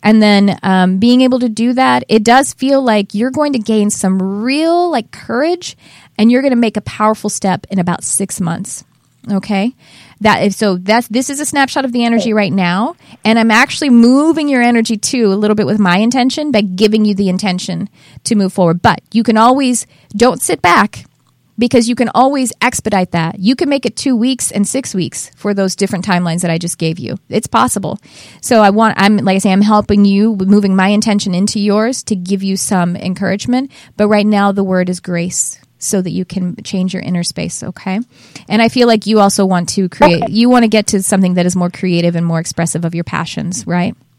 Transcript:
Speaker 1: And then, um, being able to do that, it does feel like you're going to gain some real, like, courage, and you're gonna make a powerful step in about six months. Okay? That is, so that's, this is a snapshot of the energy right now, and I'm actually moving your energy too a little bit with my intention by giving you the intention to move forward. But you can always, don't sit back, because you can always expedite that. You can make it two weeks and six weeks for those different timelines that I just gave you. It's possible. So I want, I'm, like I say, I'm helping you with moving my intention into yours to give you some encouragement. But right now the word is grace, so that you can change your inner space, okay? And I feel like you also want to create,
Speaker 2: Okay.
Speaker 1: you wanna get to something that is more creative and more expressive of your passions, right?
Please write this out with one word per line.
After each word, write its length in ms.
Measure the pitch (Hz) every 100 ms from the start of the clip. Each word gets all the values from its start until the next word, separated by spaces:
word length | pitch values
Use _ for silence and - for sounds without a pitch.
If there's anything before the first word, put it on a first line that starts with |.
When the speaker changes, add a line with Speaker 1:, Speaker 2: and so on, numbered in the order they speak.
Speaker 1:
And 220 | 208 220
then, 340 | 214 202 202 -
um, 340 | - 190 185 190
being 240 | 233 247
able 180 | 254 254
to 100 | 247
do 240 | 220 233
that, 300 | 247 262 247 247
it 140 | 220
does 280 | 214 254 262
feel 300 | - 262 277
like 320 | 254 214 196
you're 160 | 202 247
going 240 | 262 294
to 60 | 262
gain 320 | 208 220 208
some 500 | - 190 190 190 202
real, 480 | 240 285 330 349 349
like, 220 | 277 220
courage, 640 | - - 233 311 349 - - - - _ -
and 140 | 220
you're 100 | 247
gonna 140 | 277 240
make 220 | 233 208
a 40 |
powerful 480 | - - 214 214 208
step 380 | - 196 180 -
in 80 | 190
about 260 | 175 175
six 380 | - - 196 -
months. 420 | 175 - - - - _ _ _ -
Okay? 440 | 196 - 196 220 - _ - - -
That 220 | 208 -
is, 120 | 202 190
so 220 | 214 180
that's, 320 | 185 226 240
this 200 | 220 269
is 120 | 277
a 40 | 302
snapshot 380 | 285 262 294
of 80 | 262
the 140 | 240 233
energy 260 | 233 220
right 220 | 214 202
now, 420 | 196 175 180 254 349 - - 214
and 120 | 233
I'm 140 | 226
actually 380 | 220 269 - 294
moving 580 | 240 233 269 311 311 294
your 140 | 254
energy 360 | 240 233 226 214
too 280 | - 254 214
a 100 | 196
little 200 | 214 214
bit 100 | 139
with 140 | 208
my 180 | 190 180
intention 540 | 226 254 254 311 302
by 100 | 233
giving 420 | 202 180 214 220
you 120 | 214 196
the 120 | 196
intention 640 | 185 208 180 - 170 202 _ - - -
to 100 | 220
move 180 | 190
forward. 280 | - 170 175
But 200 | 233 - _
you 120 | 226
can 120 | 233 220
always, 520 | 233 269 262 240 - _ _ 208
don't 260 | 240 170
sit 200 | - 330
back, 440 | 349 349 202 - - _ _ _ _ -
because 320 | 240 247 233
you 60 | 240
can 140 | 226 -
always 380 | 269 277 254 -
expedite 500 | 240 - 220 196 185
that. 280 | 175 165 -
You 180 | 190 254
can 100 | 285
make 180 | 277 240
it 120 | -
two 180 | 277 240
weeks 360 | 247 254 -
and 140 | - 196
six 300 | 269 269 190
weeks 360 | 156 - - _
for 180 | 208
those 220 | 202 190 -
different 300 | 196 180 208
timelines 360 | 175 175 170
that 100 | 180
I 80 | 165
just 180 | 175 -
gave 200 | 160 160
you. 200 | - - -
It's 200 | - -
possible. 520 | 226 240 202 190 - _ - - -
So 200 | - 233
I 80 | 202
want, 260 | 208 220 -
I'm, 200 | 196 208
like 180 | 190 190
I 40 |
say, 120 | 196
I'm 100 | 190
helping 440 | 208 214 208 202 202
you 260 | 196 220
with 160 | 202 190
moving 300 | 208 202 190
my 120 | 190
intention 460 | 208 226 202 196 180
into 240 | 202 214
yours 440 | 202 208 220 269
to 120 | - 202
give 260 | 180 196
you 140 | 196 190
some 400 | - 190 175 175
encouragement. 760 | 185 185 196 196 - 247 269 - - -
But 100 | 208
right 180 | 208 208
now 280 | 202 202
the 100 | 196
word 240 | 190 185 180
is 120 | 180
grace, 580 | - 175 175 - - - _ -
so 240 | - 196
that 80 | 180
you 160 | 170 180
can 300 | 190 180 -
change 300 | - 190 185 185
your 80 |
inner 180 | - 180
space, 400 | 170 - 175 -
okay? 380 | - - 190 190 247 _ - - -
And 120 | -
I 100 | 233
feel 180 | 254 240
like 180 | 226 196
you 140 | 220
also 260 | 196 202 190
want 240 | 180 170
to 180 | - 185
create, 360 | - 294 170
Speaker 2:
Okay. 100 | 226
Speaker 1:
you 160 | 214 240
wanna 200 | 247 226
get 180 | 220 202
to 160 | 196
something 320 | 190 190 185 180
that 100 | 175
is 100 | 180
more 140 | 175
creative 460 | - 185 170 170 170
and 100 | 170
more 140 | 165
expressive 460 | 165 - 165 165 170
of 100 | 170
your 80 |
passions, 640 | 170 151 165 - 156 180 -
right? 260 | 175 180 - _